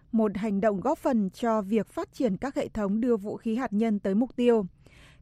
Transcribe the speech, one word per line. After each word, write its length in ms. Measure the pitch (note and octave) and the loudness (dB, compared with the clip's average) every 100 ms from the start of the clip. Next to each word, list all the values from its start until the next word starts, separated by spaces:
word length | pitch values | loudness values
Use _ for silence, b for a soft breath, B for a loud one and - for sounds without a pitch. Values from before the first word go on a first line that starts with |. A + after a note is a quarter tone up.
| b | b
một 260 | A3 G#3+ G3 | 0 0 0
hành 240 | A3 G3 | -2 0
động 200 | A3 G3+ | 0 0
góp 160 | A3+ E4 | 0 0
phần 320 | D#4 A#3+ G3 | 0 0 0
cho 320 | - A#3 A3 | -2 -2 0
việc 260 | F#3+ A3 - | 0 -2 -2
phát 260 | - - | -6 -8
triển 240 | - C4 F#3 | -2 -2 -2
các 180 | - C#4+ | -4 -4
hệ 120 | - | -4
thống 340 | - G3+ G#3+ | -4 -2 0
đưa 160 | B3 A3+ | 0 0
vũ 200 | G#3 - | -2 -6
khí 180 | A3+ A3 | -4 -2
hạt 180 | C4 | -2
nhân 260 | G3+ A3+ G3+ | 0 0 0
tới 160 | G3+ G3 | 0 0
mục 200 | B3+ - | 0 2
tiêu. 300 | A#3+ A3+ F#3+ - b b b b | 4 4 2 -8 b b b b